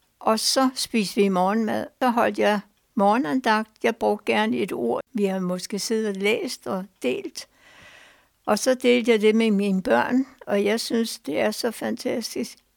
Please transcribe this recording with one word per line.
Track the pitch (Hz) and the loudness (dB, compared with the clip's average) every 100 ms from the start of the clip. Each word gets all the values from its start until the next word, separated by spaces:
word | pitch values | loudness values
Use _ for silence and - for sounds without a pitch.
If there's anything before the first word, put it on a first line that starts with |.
| _ - | _ -6
og | - 220 | -2 0
så | - 277 262 | 0 2 0
spiste | 254 - 233 190 | 0 -2 -2 0
vi | - 196 | 2 2
morgenmad. | 185 185 220 214 - - - | 2 2 0 0 -2 -6 -2
Så | 254 | 0
holdt | 233 214 214 | 2 0 2
jeg | 208 208 - _ _ | 2 0 -4 _ _
morgenandagt. | - 202 220 302 269 240 214 220 _ | 0 2 2 0 0 2 0 -2 _
Jeg | 233 226 | -2 0
brugte | 214 208 - | -2 -2 0
gerne | 226 214 240 | 0 0 -2
et | 196 | -4
ord. | - - - - | -2 -2 -4 -4
Vi | 214 | -2
har | 196 190 | -2 0
måske | 180 180 - 202 | -4 -4 -6 -8
siddet | - 220 220 | -4 -2 -2
og | |
læst | 190 202 226 320 - - | -2 -2 -2 -4 -8 -6
og | 196 196 _ | -6 -8 _
delt. | 247 254 339 - - _ - - - - - _ _ _ - | -4 -4 -8 -14 -18 _ -20 -20 -20 -20 -20 _ _ _ -2
Og | 208 | 0
så | - | 0
delte | 254 247 247 233 | 2 4 4 4
jeg | 226 | 4
det | 214 | 4
med | 220 226 | 4 4
mine | 202 202 190 | 2 2 0
børn, | 185 226 - 247 269 - - | 2 2 2 0 0 -6 -4
og | 202 | 0
jeg | 202 233 | 0 0
synes, | - 233 226 - | -2 -2 -2 -6
det | - 294 | -6 -2
er | - | -2
så | 214 240 | -2 -6
fantastisk | 220 220 226 - 247 214 - 240 - _ | -4 -6 -6 -4 -4 -6 -8 -8 -12 _